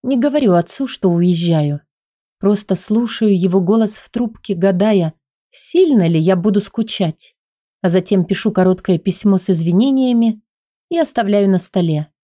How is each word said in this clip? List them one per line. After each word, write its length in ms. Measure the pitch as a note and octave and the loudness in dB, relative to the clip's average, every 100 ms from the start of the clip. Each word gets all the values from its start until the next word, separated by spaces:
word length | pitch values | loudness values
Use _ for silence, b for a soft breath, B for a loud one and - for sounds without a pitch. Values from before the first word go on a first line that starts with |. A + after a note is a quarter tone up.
Не 120 | B3+ C4+ | -2 0
говорю 360 | C#4+ D4 B3 | 0 0 2
отцу, 340 | F3 E3+ - C4+ | 2 0 -8 -8
что 240 | - F#3+ | -2 -2
уезжаю. 680 | E3+ F3 E3+ E3+ D#3+ D3 D3 _ _ _ _ _ _ | 2 2 0 0 0 0 -4 _ _ _ _ _ _
Просто 380 | G3 G#3 - F#3 | -2 -2 -2 -6
слушаю 600 | - G#3+ A#3+ - A3 F#3+ | -2 -2 -2 -2 0 2
его 240 | F#3 F#3+ | 2 0
голос 360 | F3 A3+ G#3+ - | 2 2 0 -4
в 120 | - | -10
трубке, 460 | A#3+ A#3 - - | -6 -6 -8 -8
гадая, 600 | F3+ G3 F3+ G#3+ G3+ E3 - _ _ _ | -2 0 2 2 2 0 -6 _ _ _
сильно 560 | - - E4+ F#4 B3+ E3+ | -20 -4 0 4 4 2
ли 140 | D#3+ | 2
я 160 | D#3+ F#3 | 2 0
буду 240 | G3 G3+ | 0 -2
скучать. 760 | G3+ - A3+ - F3 - - _ _ _ _ _ | -2 -6 -6 -2 -4 -4 -18 _ _ _ _ _
А 80 | F#3 | -2
затем 360 | F#3 F3+ G3 | 0 2 0
пишу 280 | F3 F#3 A3+ | 0 -2 -2
короткое 460 | G#3+ F#3 F#3 - E3+ | 0 0 0 -2 -2
письмо 400 | F#3+ - G#3 F#3+ | -2 -2 0 0
с 120 | - | 0
извинениями 920 | F3 E3 F3+ C4 C4+ B3+ A#3+ A3+ A3 _ _ _ _ _ | -2 2 2 2 2 2 2 0 -2 _ _ _ _ _
и 60 | E4+ | -4
оставляю 540 | D#4 - G3+ G3+ G3 | -2 -2 0 2 2
на 80 | F#3 | 0
столе. 540 | - F#3+ E3+ D#3 D3+ _ | -2 -2 0 -2 -6 _